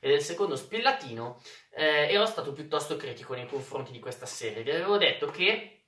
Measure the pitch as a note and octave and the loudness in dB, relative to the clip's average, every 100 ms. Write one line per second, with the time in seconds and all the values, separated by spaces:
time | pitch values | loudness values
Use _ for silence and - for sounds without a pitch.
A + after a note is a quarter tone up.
0 | C3+ C#3+ D3 E3+ G3+ C3 - A3+ B3+ C4 | 4 2 2 -2 0 -2 -4 0 2 2
1 | C3 A2+ A#2 - - - _ - D3+ D3+ | -6 -8 -8 -10 -18 -20 _ 0 4 4
2 | D3 G3+ G#3+ E3+ C#3+ C#3 D3+ D3 - D3+ | 4 4 4 0 -6 -8 -2 -2 -2 -4
3 | C3+ A#2 - B2+ A#2+ C#3 C3 C#3+ B2+ A#2+ | -6 -10 -8 -8 -6 -8 -6 -8 -8 -10
4 | - - - - A2+ G#2 A#2 D#3+ F3 G3+ | -12 -10 -10 -6 -6 -4 -2 0 4 4
5 | D#3+ - D3 - F#3 A3 - - | 4 2 -4 2 2 2 -4 -20